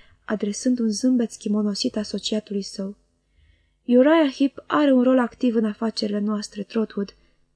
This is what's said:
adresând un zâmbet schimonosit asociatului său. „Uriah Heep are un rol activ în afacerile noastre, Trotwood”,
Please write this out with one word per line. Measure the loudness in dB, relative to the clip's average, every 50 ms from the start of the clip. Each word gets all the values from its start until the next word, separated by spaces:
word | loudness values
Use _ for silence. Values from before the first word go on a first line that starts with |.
| -20 -20 -20 _ _
adresând | -6 -6 -4 -4 -4 -6 -2 0 -2 0 0
un | 0 -2
zâmbet | -2 0 0 2 2 2 0 -2
schimonosit | -6 -8 -4 -2 -2 0 0 -2 -2 -2 -4 -4 -4
asociatului | -4 -6 -6 -8 -8 -6 -4 -4 -4 -4 -4 -6 -6 -6
său. | -8 -10 -10 -10 -10 -10 _ _ _ _ _ _ _ _ _ _ _ _ _ _ _ _ _ _
„Uriah | 4 6 6 6 6 6 4 4 2 0
Heep | 0 -2 -2 _ -4 -8
are | -2 0 2 4 4 4
un | 4 4
rol | 4 4 2
activ | 2 0 -4 -2 -2 0 0
în | 2 0
afacerile | -2 -4 -4 -6 -6 -4 -4 -6 -4 -4 -2
noastre, | -2 -2 -4 -4 -6 -10 -10 -12 -12
Trotwood”, | _ -4 -4 -4 -4 -4 -8 -8 -8 -10 _ _ _ _ _ _ _ _